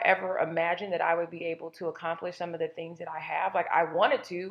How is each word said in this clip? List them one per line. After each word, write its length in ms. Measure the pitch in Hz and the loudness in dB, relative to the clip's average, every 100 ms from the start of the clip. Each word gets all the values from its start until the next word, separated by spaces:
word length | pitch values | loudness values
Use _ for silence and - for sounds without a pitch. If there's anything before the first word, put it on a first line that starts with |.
ever 340 | - 185 185 185 | 6 4 2 0
imagined 540 | 160 165 170 180 202 | 2 2 2 0 -2
that 100 | 170 | 0
I 120 | 165 | 2
would 140 | 170 170 | 2 0
be 160 | 170 | -4
able 260 | 170 165 165 | -6 -6 -8
to 160 | - 170 | -8 -6
accomplish 480 | 160 170 165 175 175 | -4 -4 -4 -6 -6
some 180 | 175 | -6
of 60 | 165 | -4
the 80 | 160 | -4
things 320 | 165 165 170 | -6 -10 -10
that 100 | 165 | -10
I 80 | 160 | -8
have. 340 | 160 156 190 | -4 -2 0
Like, 140 | 190 170 | 0 2
I 140 | 160 | 2
wanted 400 | 160 160 233 269 | 4 4 4 4
to, 260 | - 180 190 | -2 -6 -2